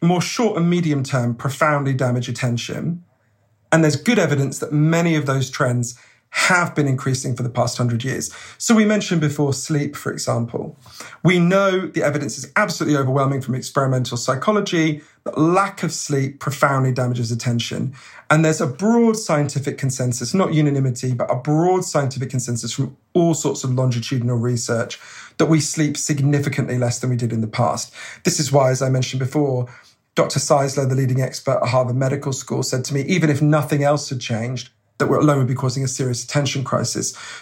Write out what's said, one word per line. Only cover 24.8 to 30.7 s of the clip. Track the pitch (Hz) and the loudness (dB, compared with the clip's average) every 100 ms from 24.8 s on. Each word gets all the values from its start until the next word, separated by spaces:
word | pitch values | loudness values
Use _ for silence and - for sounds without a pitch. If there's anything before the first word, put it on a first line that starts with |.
| - - - - - - | -4 -8 -16 -20 -10 0
that | 151 | 2
we | 160 | 4
sleep | - - 151 147 | 2 0 -2 -2
significantly | - 143 139 143 131 - 127 123 | -2 0 2 2 0 -2 -2 0
less | 120 117 | 0 -2
than | 127 | -2
we | 120 | -2
did | 120 | -2
in | 113 | -2
the | 110 | -4
past. | - 104 - - - - - | 0 0 0 -6 -12 -18 -4
This | 185 165 | -2 0
is | 151 | 2
why, | 143 131 | 4 4
as | 127 | 2
I | 131 | 2
mentioned | 131 123 131 | 0 0 -4
before, | 131 151 143 127 123 - - _ _ | -2 0 0 0 -4 -10 -20 _ _
Doctor | - - 143 | 0 0 0
Czeisler, | - 147 139 | 2 2 2